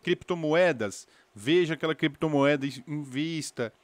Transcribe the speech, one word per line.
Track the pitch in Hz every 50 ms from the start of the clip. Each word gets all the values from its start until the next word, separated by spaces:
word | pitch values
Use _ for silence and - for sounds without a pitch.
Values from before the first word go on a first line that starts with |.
Criptomoedas, | - 175 170 - - - 180 170 156 151 156 175 185 170 139 113 107 98 - - - _ _ _ _ _ _
veja | 101 104 143 170 180 175 151 160
aquela | - 165 160 147
criptomoeda, | - 160 151 143 - 165 156 147 139 139 143 147 135 135 143 131 139 - 160
invista, | 147 151 143 135 123 139 156 165 165 156 143 - - - 117 107 - _